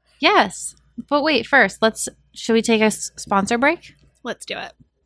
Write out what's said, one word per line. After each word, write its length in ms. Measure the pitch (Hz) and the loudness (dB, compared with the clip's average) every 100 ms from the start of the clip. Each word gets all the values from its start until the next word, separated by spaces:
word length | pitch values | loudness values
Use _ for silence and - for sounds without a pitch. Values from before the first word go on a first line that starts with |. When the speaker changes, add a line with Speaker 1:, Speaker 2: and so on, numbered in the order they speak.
| _ - | _ -4
Speaker 1:
Yes. 540 | 311 403 208 - - - _ - - | 2 2 2 -2 -16 -18 _ -16 -4
But 140 | 285 | 0
wait, 240 | 302 254 226 | 2 0 2
first, 320 | 269 196 - | 4 4 2
let's, 280 | 220 220 - - _ | -2 -2 -10 -12 _
should 200 | - - | -10 0
we 80 | 226 | 0
take 180 | 226 220 | 2 2
a 60 | 220 | 2
s-, 240 | - - - | 0 -10 -12
sponsor 400 | - 196 196 233 | -4 -2 0 0
break? 360 | 277 339 - _ _ _ | 0 -2 -8 _ _ _
Speaker 2:
Let's 200 | 240 - | -12 -12
do 120 | - 185 | -10 -12
it. 140 | - - _ _ | -12 -18 _ _